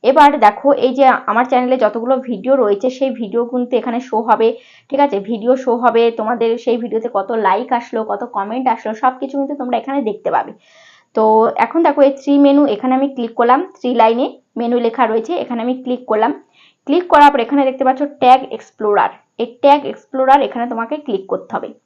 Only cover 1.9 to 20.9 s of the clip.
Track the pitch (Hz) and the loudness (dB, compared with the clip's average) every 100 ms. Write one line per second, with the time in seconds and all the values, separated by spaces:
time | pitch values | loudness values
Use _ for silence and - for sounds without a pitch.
1.9 | 226 233 262 254 208 226 269 214 196 254 | -2 -2 -2 -2 -6 0 2 2 0 -2
2.9 | 254 269 220 214 226 240 247 247 254 247 | -2 -4 -4 -4 -4 -2 -4 -2 -2 -2
3.9 | 233 254 220 226 262 226 233 _ _ _ | -8 -4 -4 0 2 2 0 _ _ _
4.9 | 277 285 202 196 226 226 262 254 233 240 | 0 0 0 -6 -4 0 0 0 0 2
5.9 | 226 233 226 214 240 226 233 240 226 233 | 2 0 0 -6 -2 -2 -2 -2 -4 -4
6.9 | 220 226 202 196 226 202 196 247 240 247 | -6 -4 -6 -4 -2 0 0 -2 -4 -4
7.9 | 220 214 202 240 214 202 240 254 247 214 | -8 -6 -8 -6 -8 -6 -4 -4 -4 -6
8.9 | 220 254 262 262 277 277 285 254 240 269 | -2 -2 -2 -8 -6 -6 -6 -4 -6 -4
9.9 | 277 220 202 - 135 - - _ _ - | -4 -4 -6 -4 -4 -6 -14 _ _ -20
10.9 | _ _ - 220 220 233 - 143 330 320 | _ _ 0 2 4 2 0 -2 2 0
11.9 | 285 277 277 - 285 285 277 285 208 254 | 4 2 2 0 4 4 4 2 0 -2
12.9 | 262 277 269 226 226 240 262 370 - 247 | 0 -2 -4 -8 -2 2 2 0 -6 -4
13.9 | 233 226 233 285 - _ - 233 240 233 | 2 2 2 -4 -6 _ -8 -2 0 -2
14.9 | 233 226 220 220 349 - 233 240 254 254 | 0 0 0 -2 -6 -4 -6 -4 -6 -6
15.9 | 247 - 214 247 392 _ _ _ _ - | -8 -2 -2 0 -4 _ _ _ _ -2
16.9 | 320 349 311 285 285 233 285 269 262 254 | -2 2 6 6 4 -2 0 0 0 -2
17.9 | 262 285 - 254 262 - - - _ 214 | 0 -4 0 4 4 2 -14 -16 _ 0
18.9 | 202 113 - _ - 233 - 277 285 135 | 0 0 -4 _ -10 -10 0 4 4 2
19.9 | - _ 262 262 277 214 240 240 226 226 | -12 _ -2 2 2 2 -4 -6 -6 -6